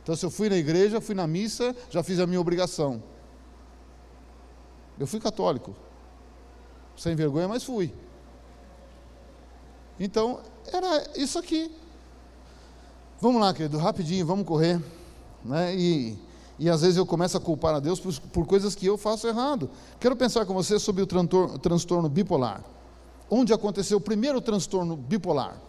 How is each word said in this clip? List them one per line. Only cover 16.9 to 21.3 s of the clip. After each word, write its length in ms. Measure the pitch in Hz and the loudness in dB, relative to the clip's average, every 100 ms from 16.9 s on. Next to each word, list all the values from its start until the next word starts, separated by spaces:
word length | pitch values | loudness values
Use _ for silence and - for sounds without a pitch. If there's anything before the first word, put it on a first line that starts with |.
| 180 | 4
eu 80 | |
começo 300 | 180 165 175 | 2 2 0
a 40 | 180 | -2
culpar 360 | 175 151 160 | -2 0 0
a 40 | 151 | 0
Deus 180 | 143 185 | 0 -2
por, 180 | 185 143 - | -4 -8 -6
por 160 | - | -4
coisas 300 | 160 196 202 | 2 2 2
que 100 | - | -2
eu 120 | 185 202 | 0 0
faço 300 | 214 220 233 | -2 -2 -2
errado. 420 | 226 269 269 131 - - - | -2 -2 -2 -6 -10 -20 0
Quero 160 | 240 | 0
pensar 300 | 254 254 226 | 2 2 2
com 80 | 190 | 0
você 260 | 190 180 208 | 0 2 0
sobre 220 | - 190 | 2 0
o 60 | 190 | 2
trantor-, 520 | 180 170 | 2 4